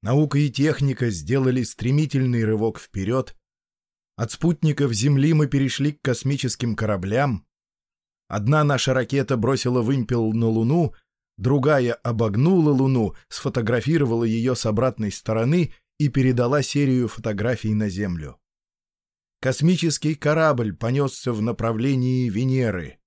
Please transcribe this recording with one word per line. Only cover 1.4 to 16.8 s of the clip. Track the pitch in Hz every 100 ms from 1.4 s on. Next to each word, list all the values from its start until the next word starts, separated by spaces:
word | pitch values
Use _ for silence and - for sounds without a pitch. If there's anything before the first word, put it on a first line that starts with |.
| 127 127
стремительный | 117 - 120 143 151 139 131 120
рывок | 110 110 110 -
вперёд, | - - 95 127 127 - _ _ _ _ _ _ _ -
от | 113
спутников | - 165 170 160 143 143
Земли | 110 127 139 147 160
мы | 147
перешли | 139 135 - 135
к | 151
космическим | - 120 131 139 123 - 120 107
кораблям, | 110 101 95 110 143 104 _ _ _ _ _ _ _ _ _
одна | 104 104 151
наша | 147 135 - 131
ракета | 117 139 127 127
бросила | 113 131 - 123
вымпел | 113 139 113 120 110
на | 110 113
Луну, | 113 113 160 151 - _ _ _ -
другая | 98 143 131 147 120
обогнула | 117 - 113 113 101 147 190 151
Луну, | 139 135 131 104 - _
сфотографировала | - - - 110 120 110 160 139 117
её | 117 113 120 127
с | 117
обратной | 107 127 - 107
стороны | - - 113 117 170 156 - _ _
и | 147
передала | 131 131 123 120 143
серию | 131 147